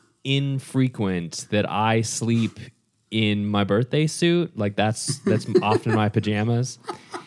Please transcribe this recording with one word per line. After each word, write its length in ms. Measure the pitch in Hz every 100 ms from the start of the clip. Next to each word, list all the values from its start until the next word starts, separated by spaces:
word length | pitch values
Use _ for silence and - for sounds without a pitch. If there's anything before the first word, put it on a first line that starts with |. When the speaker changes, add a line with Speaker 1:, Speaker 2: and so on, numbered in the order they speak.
| _ _
Speaker 1:
infrequent 1200 | 135 139 139 135 - 131 131 117 98 90 82 - -
that 180 | 104 -
I 340 | 98 110 113
sleep 560 | 110 - 117 117 107 - - - _ _ -
in 360 | 110 107 104 104
my 180 | 104
birthday 420 | 98 104 131 147 156
suit. 500 | - 170 175 170 -
Like, 200 | 104 101
that's, 420 | 107 - - -
that's 260 | - 107 -
Speaker 2:
<laughs> 80 | 92
Speaker 1:
often 320 | 101 107 113
my 140 | 110 104
pajamas. 720 | 107 104 104 113 120 131 - - - - -